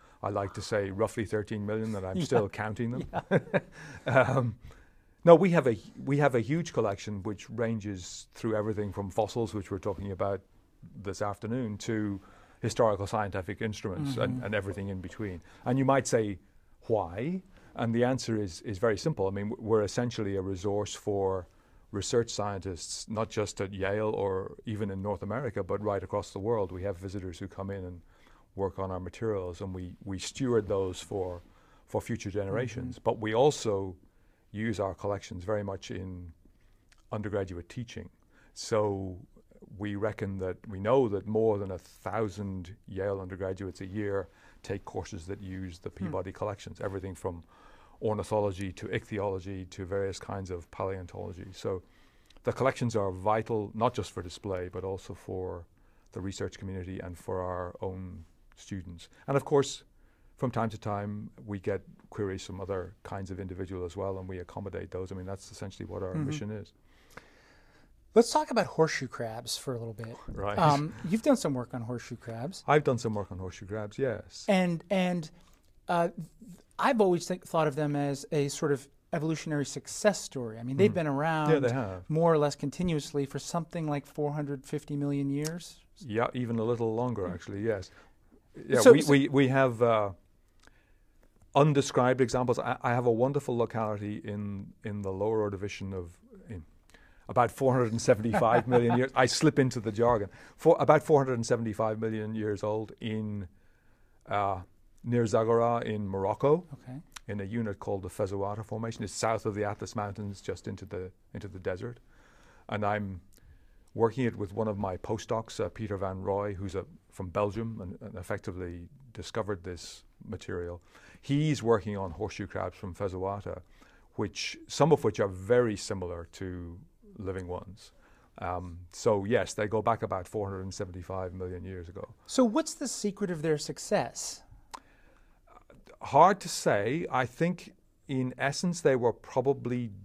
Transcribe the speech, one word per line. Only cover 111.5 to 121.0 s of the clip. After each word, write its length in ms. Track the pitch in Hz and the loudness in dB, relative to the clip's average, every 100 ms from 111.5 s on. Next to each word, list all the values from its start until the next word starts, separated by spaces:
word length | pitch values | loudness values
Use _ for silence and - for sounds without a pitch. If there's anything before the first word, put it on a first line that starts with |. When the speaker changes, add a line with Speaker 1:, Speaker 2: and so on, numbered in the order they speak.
| 92 | -8
Speaker 1:
desert. 400 | 95 92 120 120 - - - - - - - | -6 -6 -8 -12 -20 -20 -20 -20 -20 -20 -8
And 160 | 107 | -2
I'm 360 | 104 107 98 90 - - - - - - - | 0 0 -2 -8 -14 -20 -20 -20 -20 -20 -10
working 300 | - 113 131 | 0 2 2
it 120 | 120 104 | -2 -2
with 180 | 98 | -6
one 140 | 104 107 | -4 -4
of 100 | 101 | -2
my 180 | 98 90 | -4 -4
postdocs, 640 | - 107 - 113 113 - | -6 -6 -4 -4 -4 -6
uh, 80 | 98 | -6
Peter 280 | - 107 101 | -6 -6 -4
Van 260 | 95 95 | -4 -4
Roy, 320 | 95 98 104 | -2 -2 -2
who's 200 | 92 98 92 | -6 -6 -6
a, 100 | - - _ | -8 -14 _
from 180 | - 92 | -12 -4
Belgium 520 | 107 104 104 113 110 | 0 0 -2 -6 -8
and, 160 | 95 - | -10 -12
and 160 | 104 90 | -12 -10
effectively 720 | 92 101 - 90 87 87 87 - 120 | -8 -8 -6 -8 -8 -10 -14 -20 -18
discovered 520 | - 82 113 101 98 | -16 -8 -4 -4 -4
this 400 | 90 87 - - - - - | -6 -12 -12 -18 -20 -18 -12
material. 540 | 92 - 90 85 90 - - | -10 -8 -6 -6 -10 -16 -20